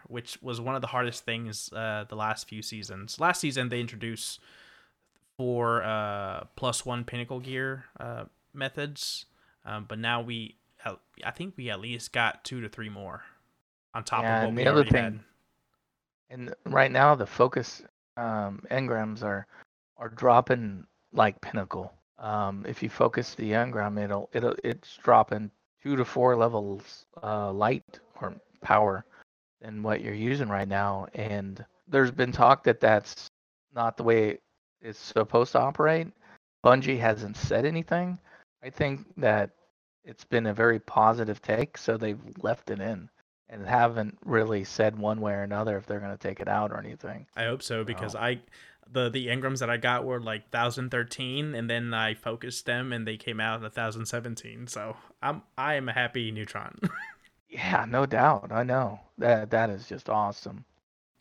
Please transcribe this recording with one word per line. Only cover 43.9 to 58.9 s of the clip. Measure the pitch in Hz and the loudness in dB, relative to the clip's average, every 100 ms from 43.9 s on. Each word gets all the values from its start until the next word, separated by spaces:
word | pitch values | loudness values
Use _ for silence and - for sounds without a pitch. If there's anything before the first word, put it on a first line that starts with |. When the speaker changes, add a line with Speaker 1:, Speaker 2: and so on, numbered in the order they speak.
| 117 107 - | 2 -4 -6
Speaker 2:
really | - 117 110 104 | 0 2 2 0
said | 95 - 110 107 | -2 2 2 2
one | 104 110 | -2 0
way | 107 | -2
or | 101 | -2
another | 101 104 110 98 | -2 -2 -2 -2
if | 101 | -4
they're | 104 | -8
gonna | 101 101 | -6 -6
take | 98 98 | -8 -6
it | 101 | -2
out | 104 107 | 0 0
or | 104 | -4
anything. | 107 113 - - - - | -10 -12 -12 -14 -12 -6
Speaker 1:
I | |
hope | 117 131 | -4 -4
so, | - 113 | -4 -4
because | 110 101 107 | -4 -6 -6
Speaker 2:
So | 107 | -4
Speaker 1:
I, | 120 123 - - - _ - | -2 -4 -8 -20 -20 _ -6
the, | 127 120 | -2 0
the | 131 120 | -2 -2
engrams | 127 131 131 | -2 -2 -2
that | 117 | -2
I | 120 | 0
got | 123 123 | 2 0
were, | 127 123 | 0 -4
like, | 113 107 - | -4 -8 -4
thousand | 117 120 123 127 | 0 0 0 -4
thirteen, | 123 120 - 127 139 151 | -2 -4 -6 -6 -4 -4
and | 123 117 | -4 -2
then | 117 120 | -2 -2
I | 113 110 | -2 -2
focused | 107 117 113 123 - - | -2 -6 -8 -8 -8 -4
them, | 123 127 | -2 -2
and | 117 110 | -4 -6
they | 110 | -8
came | - 110 | -8 -4
out | 110 113 | -2 -2
in | 107 | -6
a | |
thousand | 120 113 110 110 | -4 -4 -4 -6
seventeen, | 120 117 117 113 113 123 | -6 -6 -10 -12 -14 -12
so | 107 110 110 - - | -10 -10 -12 -16 -8
I'm, | - - - - | -6 -6 -10 -6
I | 139 | -2
am | 147 127 | -2 -2
a | |
happy | 117 120 127 113 | -2 -2 -2 -4
Neutron. | 107 104 104 - - | -6 -8 -8 -10 -4
<laughs> | 196 740 855 - _ _ _ | -4 -4 -14 -18 _ _ _
Speaker 2:
Yeah, | - 185 185 110 | -8 0 0 2
no | 123 135 | 2 2
doubt. | 117 139 120 - | 6 6 4 0
I | 110 | -2
know. | 123 127 117 | 0 2 0